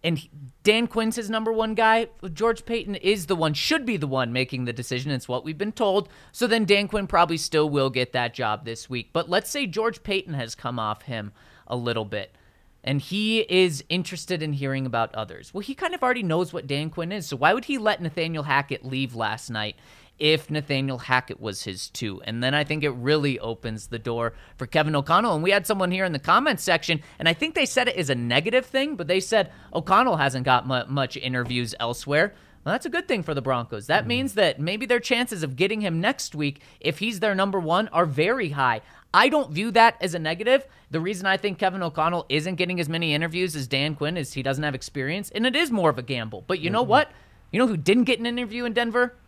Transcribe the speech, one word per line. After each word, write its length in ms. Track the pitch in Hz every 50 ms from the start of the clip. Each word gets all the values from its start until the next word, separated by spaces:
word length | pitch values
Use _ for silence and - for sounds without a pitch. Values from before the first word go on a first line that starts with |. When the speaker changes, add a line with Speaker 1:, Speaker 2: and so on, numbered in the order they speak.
| _
Speaker 1:
and 260 | 165 170 147 - - - 147 143 127 - _ _
Dan 240 | 208 214 226 240 233
Quinn's 260 | - 220 220 220 226
his 160 | 240 226 196
number 220 | 226 220 220 220 226
one 240 | 220 220 220 214
guy, 320 | 185 208 220 220 226 233 226 - - - 190 160
George 300 | 147 214 233 226 226 -
Payton 300 | - 233 233 - 196 202
is 300 | 185 - 185 208 208 175
the 100 | 143 196
one, 180 | 170 160 156 151
should 320 | 147 - - 311 320 269
be 100 | 226 226
the 120 | 175 143 143
one 240 | 131 131 127 117 120
making 320 | 127 131 127 - 127 127
the 80 | 120 117
decision. 400 | 117 123 - 127 123 131 147 143
It's 160 | 127 - -
what 160 | 127 - -
we've 120 | 156 160
been 140 | 147 202 208
told. 380 | 220 - 240 202 190 202 175 - - - - - _
So 160 | - 240 233
then 160 | 220 226 220
Dan 240 | 165 202 202 208 196
Quinn 180 | - 214 196
probably 300 | - - 175 175 170 165
still 340 | 160 - - - 156 151 151
will 180 | 143 143 135 135
get 240 | 113 127 123 123 -
that 200 | 127 120 120 -
job 300 | - 123 110 107 107 156
this 260 | 120 113 - - -
week. 200 | 127 123 113 _ _
But 180 | 165 165 151
let's 180 | 175 196 220 -
say 160 | - 294 277
George 360 | 208 156 208 220 233 226 - _
Payton 320 | - 202 196 202 - 160
has 220 | 139 123 113 -
come 240 | - - 123 123 120
off 220 | 110 107 107 - -
him 280 | - 127 113 104 104 - _ - - - - _ -
a 80 | -
little 280 | 123 120 120 117 113 110
bit, 300 | 101 101 104 95 - _ _ _ _ _ _ _ _ _ _ _
and 180 | - 139 143
he 420 | 139 - 180 202 214 214 226 226 -
is 420 | - 175 185 185 180 160 135 - _
interested 540 | 165 180 180 - - 170 - - 180 170 156
in 120 | 156 147
hearing 320 | 139 139 135 135 135 131
about 280 | 131 117 117 113 110 -
others. 400 | 110 110 107 - - - - _
Well, 60 | 196 202
he 120 | - 269
kind 180 | - 381 339 349
of 80 | 359 -
already 220 | 247 254 247 220
knows 280 | 175 156 165 180 - -
what 140 | 175 -
Dan 240 | 135 143 139 151 160
Quinn 220 | 147 - 165 170 196
is, 160 | 214 165 -
so 80 | 147
why 180 | 127 135 156 190
would 120 | 254 -
he 120 | - 285 262
let 240 | 214 214 202 175 175
Nathaniel 400 | 160 147 - 160 165 165 156 143
Hackett 420 | 147 135 139 139 143 131 - -
leave 300 | 131 131 131 135 123 123
last 360 | 117 113 107 104 113 - -
night 260 | 117 107 107 107 - _ - - - - - - _ _
if 320 | 151 151 156 156 151 -
Nathaniel 460 | 151 151 147 - 143 135 135 135 131 120
Hackett 400 | 123 - 127 127 127 - 107 -
was 240 | - 110 95 - -
his 260 | 107 95 98 - -
two? 320 | _ - 123 107 95 90 -
And 180 | 104 110 117 123
then 120 | 131 139
I 100 | 151 147
think 200 | 143 151 156 147
it 60 | 147
really 480 | 123 123 120 135 151 156 143 143 131 -
opens 480 | - 113 117 - - 117 110 110 - -
the 100 | - 117
door 340 | 107 123 117 117 117 117 - - - - -
for 100 | - 131
Kevin 280 | 120 - 160 151 147 156
O'Connell. 400 | 143 143 147 165 185 226 240 185
And 80 | 151 160
we 80 | 180
had 160 | 190 202 185
someone 240 | - 220 196 185 175
here 140 | 180 185 190
in 60 | 185 165
the 60 | 139
comments 420 | - - 175 214 269 311 240 175 -
section, 400 | - 175 165 - - 170 147 - - - -
and 100 | - 165
I 60 | 165
think 200 | - 294 320 320
they 120 | 359 285
said 220 | 247 - - - -
it 80 | -
is 120 | - 175 139
a 60 | 139
negative 500 | 120 120 120 120 135 160 185 208 254 254
thing, 300 | - - 262 269 302 302
but 120 | 196 175 147
they 120 | 180 190
said 300 | 185 - 233 220 190 - - - - - -
O'Connell 420 | - 147 - 190 202 247 262 190
hasn't 280 | 151 139 139 127 131 123
got 200 | 131 127 123 110
mu-, 200 | 127 131 123 117
much 300 | - 135 143 135 120 - 139
interviews 560 | - 127 127 127 123 120 123 123 120 117 - -
elsewhere. 540 | 117 117 123 - - 139 143 151 170 208 202 - - - - - -
Well, 80 | 147 185
that's 140 | 247 -
a 40 | 339
good 180 | 240 339 359 -
thing 160 | 294 214 170
for 100 | - 156
the 80 | 139 117
Broncos. 460 | 131 131 120 120 - - 107 107 -
That 140 | 151 202 -
Speaker 2:
Mm-hmm. 60 | 226
Speaker 1:
means 260 | 240 247 269 269 -
that 240 | 202 202 160 131 -
maybe 260 | 143 165 196 220 240
their 140 | 214 247 233
chances 420 | 233 - 262 233 247 240 226 185 156
of 140 | 143 135
getting 240 | 127 175 196 214 214 208
him 180 | 196 165 165
next 340 | 175 214 277 - - - -
week, 240 | 147 151 143 139 - - - - _
if 200 | - - 170 -
he's 180 | 190 226 233 185
their 140 | 190 214 196
number 240 | 190 196 196 190 196
one, 280 | 175 156 165 185 220 214
are 180 | - 160 175
very 440 | 165 139 123 156 190 240 269 220 160
high. 300 | 143 143 135 123 117 110 - - - - - _ -
I 160 | 175 220 277
don't 220 | 302 302 277 - 151
view 180 | 156 202 233 202
that 240 | 226 226 233 226 -
as 140 | - 180 160
a 40 | 175
negative. 480 | 160 156 165 175 208 220 254 277 269 - - - _ _
The 100 | - 160
reason 260 | 165 180 214 180 185
I 100 | 196 190
think 220 | 185 - 208 190 -
Kevin 240 | 208 190 180 196 180
O'Connell 440 | 165 143 - 156 165 180 170 151 -
isn't 280 | 135 156 151 180 185
getting 240 | 156 180 175 180 175
as 80 | 170 143
many 240 | 165 165 170 160 147
interviews 400 | 147 160 165 156 180 185 185 156
as 120 | 156 135
Dan 280 | 117 - 135 143 151 156
Quinn 220 | 143 147 147 170
is 160 | 180 143 - -
he 100 | 139 131
doesn't 220 | 135 135 131 151
have 100 | 151 135
experience, 560 | 131 - - - 143 131 139 160 196 202 -
and 160 | - - 226
it 80 | 254 233
is 160 | 294 339 294
more 200 | 233 208 175 160
of 80 | 139 117
a 40 | 123
gamble. 400 | 113 135 123 113 110 107 98 98
But 140 | - 185 180
you 100 | 151 170
know 120 | 196 226 240
Speaker 2:
Mm-hmm. 80 | -
Speaker 1:
what? 200 | 214 269 302 - - - - - - - - - -
You 60 | 190
know 80 | 254
who 100 | 247 214
didn't 280 | 170 143 - 196 247 240
get 140 | 262 247 226
an 60 | 226
interview 380 | 240 240 240 247 208 208 240 247
in 80 | 240 220
Denver? 420 | 226 240 233 214 240 247 240 240 - -